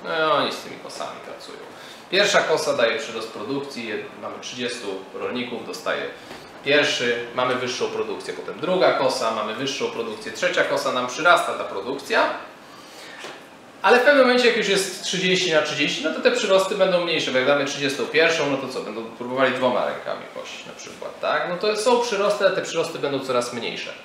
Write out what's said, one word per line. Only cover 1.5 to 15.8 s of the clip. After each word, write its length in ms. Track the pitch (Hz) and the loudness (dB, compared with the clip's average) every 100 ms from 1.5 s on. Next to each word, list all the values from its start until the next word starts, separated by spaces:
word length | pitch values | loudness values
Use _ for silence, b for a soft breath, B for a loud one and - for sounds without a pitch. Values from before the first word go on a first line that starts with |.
| - - B B B B | -16 -16 B B B B
Pierwsza 300 | 185 202 175 | 2 4 4
kosa 360 | - 156 147 120 | 4 2 2 2
daje 220 | 117 110 | 2 2
przyrost 300 | - 113 113 | -4 -8 -8
produkcji, 600 | 101 107 139 - 123 113 | -8 -4 -4 -4 -8 -6
jed-, 340 | 104 - - | -6 -8 -10
mamy 120 | 110 98 | -10 -10
trzydziestu 460 | - 123 120 - 101 95 - | -12 -6 -6 -4 -6 -8 -10
rolników, 520 | 98 98 123 123 113 87 | -6 -4 -4 -4 -6 -8
dostaje 360 | 90 95 76 69 B B B B - | -6 -4 -4 -4 B B B B -8
pierwszy, 640 | 139 147 131 - 120 117 117 | 2 4 4 0 0 -2 -2
mamy 200 | 127 127 | -2 0
wyższą 320 | 127 123 123 113 | 0 -2 -2 -2
produkcję, 480 | 107 107 92 - | -2 -4 -4 -8
potem 260 | 92 - 98 | -8 -8 -6
druga 320 | 156 185 147 | 0 4 4
kosa, 380 | - 131 - 113 | 6 2 2 0
mamy 240 | 110 107 | 0 -4
wyższą 320 | 110 139 - 117 | -4 -4 -2 -4
produkcję, 460 | 117 113 104 - | -4 -6 -6 -10
trzecia 320 | - 180 170 | -2 0 2
kosa, 280 | 143 139 135 | 2 2 0
nam 140 | 123 123 | -2 -2
przyrasta 460 | - 165 170 - | 2 6 6 4
ta 120 | - | -4
produkcja, 680 | - 104 117 139 - 226 320 - - - B B B B B B B B - - - - | -4 -6 -6 -6 0 2 2 0 -12 -18 B B B B B B B B -18 -20 -20 0
ale 180 | 185 247 | 6 6
w 20 | |
pewnym 240 | 294 277 247 | 8 6 6
momencie, 200 | 247 240 | 6 4
jak 100 | 226 | 4
już 120 | 185 | 2
jest 340 | 190 - - | 0 0 -6
trzydzieści 500 | - 175 180 185 180 | -4 0 2 2 4
na 100 | 156 | 2
trzydzieści, 420 | 147 - | 2 0